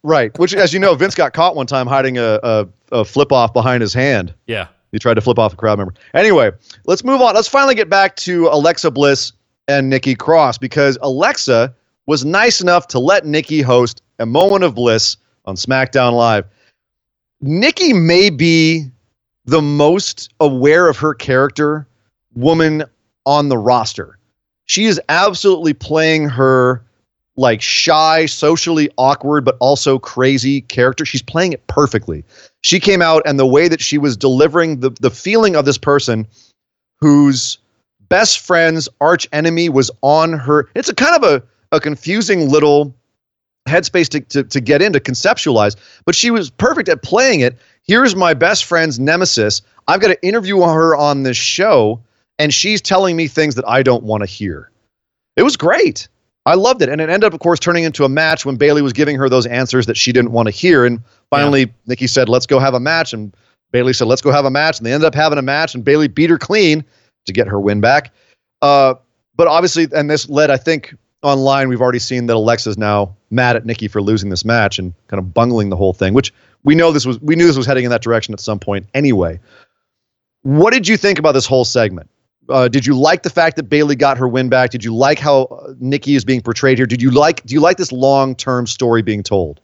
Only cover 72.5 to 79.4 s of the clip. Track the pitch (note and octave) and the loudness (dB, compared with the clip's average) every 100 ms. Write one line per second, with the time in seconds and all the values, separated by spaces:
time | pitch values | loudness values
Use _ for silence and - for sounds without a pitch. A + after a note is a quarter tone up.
72.5 | A#2 A2+ G2+ G#2 G#2 G2 G2 _ A#2+ B2 | 0 -2 -4 -2 0 -2 -8 _ 0 0
73.5 | A#2 A2+ A2+ G#2+ G#2+ G2+ A2 G2 F2 G2+ | 0 -4 -8 -6 -4 -2 -2 -2 -6 -2
74.5 | A#2 G2+ - F#2 F2 _ G2 F#2 G2+ A#2+ | 0 0 -2 -10 -12 _ -8 -4 0 0
75.5 | A#2+ G2+ F2+ G2 F#2 F#2+ A2+ C3+ _ _ | 0 -2 0 -2 0 0 0 -2 _ _
76.5 | _ C#3+ D#3 E3 D3 B2 A#2 D3+ E3 E3+ | _ 0 4 4 2 -4 -6 -2 2 2
77.5 | C3+ A#2 C3 B2 A#2 A#2 A2+ - G#2+ - | 2 0 -2 0 -2 0 -2 -2 -10 -8
78.5 | G#2 - G2+ G2+ C3+ D3 G#2+ E2+ E2+ | -8 -6 -8 -6 -2 0 0 -2 -6